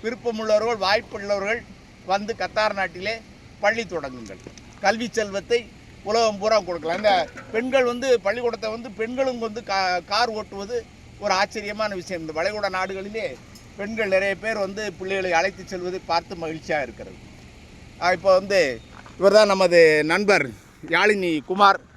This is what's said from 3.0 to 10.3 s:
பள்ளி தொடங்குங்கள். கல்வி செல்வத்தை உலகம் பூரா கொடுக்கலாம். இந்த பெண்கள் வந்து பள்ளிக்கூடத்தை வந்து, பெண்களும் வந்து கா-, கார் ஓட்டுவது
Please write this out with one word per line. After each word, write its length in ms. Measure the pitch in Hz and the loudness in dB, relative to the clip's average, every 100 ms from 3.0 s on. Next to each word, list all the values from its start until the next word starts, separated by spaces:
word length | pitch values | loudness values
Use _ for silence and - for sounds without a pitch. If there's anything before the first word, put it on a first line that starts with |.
| 196 226 - - - - | -6 -6 -12 -20 -20 0
பள்ளி 240 | 208 226 | 0 0
தொடங்குங்கள். 540 | 196 170 139 127 107 92 - - - - | -4 -6 -8 -12 -14 -16 -18 -20 -20 -2
கல்வி 300 | 196 220 233 | 0 0 -2
செல்வத்தை 540 | 226 208 196 - 240 214 - - - | -2 -2 -6 -2 -2 -2 -20 -20 -14
உலகம் 340 | 196 226 226 202 | -2 2 2 0
பூரா 220 | 214 220 | 2 2
கொடுக்கலாம். 380 | 180 170 156 180 | 0 -6 -4 0
இந்த 320 | 208 185 156 - - | 4 2 0 -8 -6
பெண்கள் 320 | 220 254 269 | -4 0 2
வந்து 360 | 247 240 262 233 | 2 0 2 2
பள்ளிக்கூடத்தை 520 | 196 233 240 220 214 | 2 -2 -2 -4 -6
வந்து, 200 | 226 240 | -8 -12
பெண்களும் 480 | 190 220 254 262 240 | -8 -6 -2 -2 -2
வந்து 240 | 226 214 | -6 -8
கா-, 380 | 208 196 185 180 | -4 0 0 0
கார் 240 | 160 202 | 0 0
ஓட்டுவது 520 | 240 | 0